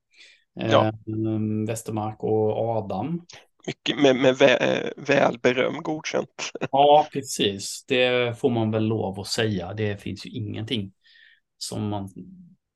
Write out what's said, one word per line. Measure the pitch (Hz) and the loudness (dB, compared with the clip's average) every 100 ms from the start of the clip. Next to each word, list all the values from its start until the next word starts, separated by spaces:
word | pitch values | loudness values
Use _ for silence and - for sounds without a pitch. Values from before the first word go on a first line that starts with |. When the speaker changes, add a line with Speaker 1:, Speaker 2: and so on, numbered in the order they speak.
| _ _ - _ _ | _ _ -20 _ _
Speaker 1:
Ja. | - 113 - 110 | -8 2 4 4
Speaker 2:
Eh, | 110 - 110 110 110 107 107 107 | 0 -6 -4 -2 -2 -2 -2 -4
Westermark | 113 - 110 107 107 | -6 -6 -6 -6 -6
och | - 110 107 110 113 | -2 0 0 0 -2
Adam. | 110 101 95 127 170 - - _ _ - | -2 -4 -6 -4 -6 -10 -20 _ _ -12
Speaker 1:
Mycket | - - 113 | -8 -6 4
med, | 143 127 | 4 6
med | 131 131 | 4 6
vä-, | 135 127 131 131 - - | 6 6 2 0 -4 -6
väl | - 139 135 123 | 0 2 2 2
beröm | 127 123 117 131 | 0 2 0 -2
godkänt. | 165 156 - - - - - - | -6 -6 -4 -4 -6 -8 -12 -8
<laughs> | - | -2
Speaker 2:
Ja, | 135 143 147 151 | 4 8 8 6
precis. | 139 127 - 117 98 - - - | -2 -8 -2 -2 -2 -10 -10 -2
Det | 127 127 123 120 117 | 2 2 2 0 0
får | 139 | 0
man | 117 110 | 2 0
väl | 110 | 0
lov | 110 110 98 95 | 0 -2 -4 -6
att | 95 | -6
säga. | - 110 101 87 | -2 0 -2 -4
Det | 104 107 101 | -6 -4 -6
finns | - 98 - | -8 -12 -10
ju | |
ingenting | - 104 104 113 127 95 - _ _ _ _ _ - | -10 -8 -8 -6 -4 -6 -12 _ _ _ _ _ -16
som | - 113 107 | -12 -6 -6
man | 104 95 90 90 - - _ _ | -6 -8 -14 -20 -20 -20 _ _